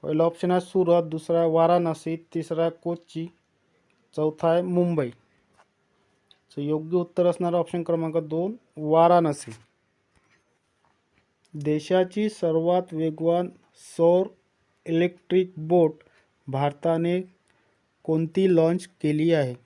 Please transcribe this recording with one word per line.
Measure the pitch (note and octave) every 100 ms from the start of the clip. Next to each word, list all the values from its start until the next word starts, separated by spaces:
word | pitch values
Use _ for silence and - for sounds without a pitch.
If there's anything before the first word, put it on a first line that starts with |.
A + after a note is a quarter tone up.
पहिला | D3 D#3
ऑप्शन | E3 E3 F3+
आहे | F3+
सुरत, | F3+ F#3+ F3 E3+
दुसरा | E3 D#3+ - E3+
आहे | E3+
वाराणसी, | D#3+ E3 F3 E3+ D#3 - D#3+
तिसरा | - E3+ D#3 E3
आहे | E3 E3
कोच्ची, | F3 E3+ _ D#3+ E3 _ _ _ _ _ _ _ _ -
चौथा | D#3 D3+ E3+
आहे | E3+
मुंबई. | F#3 F3+ F3 E3 B2+
So, | - _ _ _ _ _ _ _ _ _ _ _ _ _ -
योग्य | D3 D#3 D#3 F3+
उत्तर | E3+ - F3
असणार | E3+ F3
ऑप्शन | E3+ E3+ F3
क्रमांक | E3+ E3+ E3 D#3+
दोन, | D#3 D#3 F#3 A3+ _ -
वाराणसी. | D3+ D#3+ E3+ F3 E3 C#3 - A2 _ _ _ _ _ _ _ _ _ _ _ _ _ _ _ _ _ _ _
देशाची | D#3 D3 D3+ D3+ F#3 F#3 G#3 G#3+
सर्वात | G#3 E3+ D#3+ E3+ F3+ F3+
वेगवान | D#3+ D#3+ D#3 E3 F3 F3+ - _ _ - -
सौर | E3+ F3+ F#3+ _ _ _ _ _ -
इलेक्ट्रिक | E3 F3 F3+ _ F#3 F#3 D#3
बोट | D#3 F3+ D#3+ D3+ _ _ _ _ -
भारताने | C3+ C#3+ C#3+ E3 E3 E3+ F3+ F#3 _ _ _ _ _ _ _
कोणती | - D#3+ E3 F#3 F#3+ E3+
लाँच | D#3+ F3+ -
केली | _ D#3 D3+ E3
आहे? | D#3+ C3+ B2